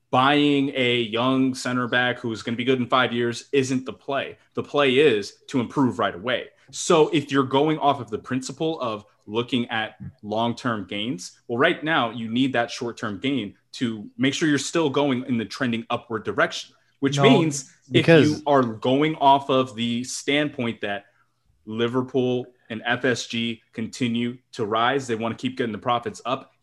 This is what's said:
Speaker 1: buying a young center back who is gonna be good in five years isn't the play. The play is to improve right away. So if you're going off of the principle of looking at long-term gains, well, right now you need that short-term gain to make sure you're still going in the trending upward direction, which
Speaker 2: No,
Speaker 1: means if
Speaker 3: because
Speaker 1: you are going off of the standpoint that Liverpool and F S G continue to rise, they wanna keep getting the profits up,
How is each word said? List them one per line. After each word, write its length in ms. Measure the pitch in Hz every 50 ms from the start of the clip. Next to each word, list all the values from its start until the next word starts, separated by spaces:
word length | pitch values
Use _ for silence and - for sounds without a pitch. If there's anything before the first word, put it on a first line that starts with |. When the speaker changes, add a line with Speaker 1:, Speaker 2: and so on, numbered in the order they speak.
| _ _
Speaker 1:
buying 640 | - 127 127 139 147 147 147 147 143 139 139 139 139
a 260 | 135 127 123 120 120
young 540 | 120 110 104 113 120 127 131 131 131 131 127
center 340 | 127 - 127 123 127 123 117
back 300 | 117 123 123 123 123 -
who 120 | - 120 113
is 100 | 104 -
gonna 140 | - 117
be 80 | 113 131
good 140 | 127 131 127
in 80 | 123
five 260 | 113 - 131 127 117 117
years 360 | 120 120 120 117 - - - -
isn't 320 | 143 131 131 135 127 131
the 80 | 131 -
play. 460 | - _ - 139 135 104 78 - - _ _ _
The 80 | - -
play 360 | - - 147 143 135 123 131
is 400 | 156 151 117 104 101 - - _ _ -
to 120 | - 135
improve 380 | 117 - - - 135 120 107 -
right 160 | 110 98 90
away. 320 | 87 92 123 123 104 - - - _ _ _
So 380 | - - - - 185 160 151 147
if 220 | 160 156 143 -
you're 140 | 135 139 135
going 340 | 123 131 135 147 156 156 151
off 220 | - 143 139 123
of 100 | 120 107
the 80 | 110 98
principle 640 | - - 127 131 131 - 139 117 160 160 160 156
of 240 | 127 117 110 104 104 _ _ _ _
looking 420 | - 104 117 123 127 - 123 120 120
at 280 | 117 113 110 107 - _ - - - _ -
long-term 640 | 104 104 110 117 120 117 - - 131 117 107 101 90
gains, 520 | 107 101 104 117 139 180 - - - _ _ -
well, 100 | 120 117
right 240 | 139 170 175 - -
now 280 | 156 165 156 123 117
you 180 | 110 123 113 110
need 240 | 113 120 131 139 127
that 180 | 120 117 -
short-term 480 | - - 131 120 110 - - 113 104 95
gain 360 | - 131 143 131 107 101 95 _ _ _ -
to 360 | - 135 117 113 107 104 - -
make 180 | - 123 135 135
sure 140 | - 175 156
you're 100 | 147 139
still 300 | 135 - - 170 165 147
going 360 | 127 143 143 147 131 120 127
in 120 | 135 127 117
the 60 | 110
trending 400 | 95 - - 139 123 113 113 113 -
upward 340 | 120 117 - - 113 110 104
direction, 500 | 110 101 117 160 175 - - - - _ _ _ _ _ _
which 160 | - 139 139
Speaker 2:
No, 80 | 143 -
Speaker 1:
means 460 | 220 254 196 165 160 139 - - - _ _ _
if 60 | - 127
Speaker 3:
because 380 | 156 156 160 165 160 139 151
Speaker 1:
you 120 | 151 151 -
are 160 | 147 143 139 127
going 540 | 117 110 107 - 127 131 139 151 156 156
off 340 | 156 143 139 139 139 139 -
of 240 | 139 131 131 123 110
the 300 | 110 117 117 117 117 123
standpoint 760 | 123 - - - - 139 147 151 147 151 - 123 117 110 101
that 260 | - 104 101 98 - _ _ _ _ _ _ _ _ _ _ _ _
Liverpool 800 | 107 107 110 117 120 120 131 127 131 - 135 123 127 123 123 123 - - _ _ _
and 120 | 117 107 -
F 200 | 117 123 120 -
S 220 | 135 123 120 -
G 360 | - - 117 117 117 113 110 _ _ _
continue 640 | - 113 104 - - 131 120 117 117 120 120 123 123 _ _ -
to 120 | - 117
rise, 420 | - - 110 117 123 131 143 131
they 80 | 120 117
wanna 200 | 107 113 113 110
keep 220 | - - 127 127
getting 160 | 131 131 117 107
the 60 | 101
profits 420 | - 127 120 120 117 110 98 - -
up, 280 | 117 127 127 - - _ _